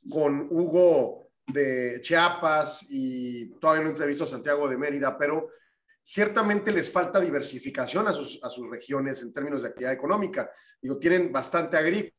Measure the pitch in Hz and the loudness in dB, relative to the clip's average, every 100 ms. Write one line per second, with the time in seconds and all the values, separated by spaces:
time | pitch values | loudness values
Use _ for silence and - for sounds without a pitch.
0 | - 156 147 143 143 170 175 165 180 151 | -4 0 2 2 0 0 2 6 8 6
1 | 117 - - _ - 139 135 127 123 123 | 2 -4 -18 _ -6 0 0 0 -2 -4
2 | - 165 175 170 165 151 147 - - 135 | 0 4 4 2 2 2 0 -4 -6 -6
3 | 131 127 123 123 117 - 156 156 156 151 | -4 -4 -6 -8 -10 -2 2 2 2 -2
4 | 147 143 151 127 135 147 143 127 143 143 | -2 -2 -4 -4 -2 0 0 0 -2 0
5 | 135 - 147 156 156 - _ _ _ _ | -2 0 -2 -2 -4 -14 _ _ _ _
6 | - - 208 233 208 208 214 190 143 185 | -6 0 2 2 2 2 2 0 0 0
7 | 175 196 175 143 - 127 139 135 123 190 | 2 2 2 0 -2 -6 -8 -6 -4 0
8 | 226 160 131 - 123 123 113 117 - 139 | 0 -2 -6 -10 -12 -10 -12 -12 -6 -4
9 | 135 127 120 139 143 143 117 - 127 131 | -2 -6 -8 -8 -6 -4 -6 -6 -4 -4
10 | 139 196 185 - - - _ _ 131 139 | 0 0 0 -4 -6 -10 _ _ -8 0
11 | 170 180 170 131 123 175 165 165 156 202 | 4 4 2 0 -2 -2 0 2 2 0
12 | - | -4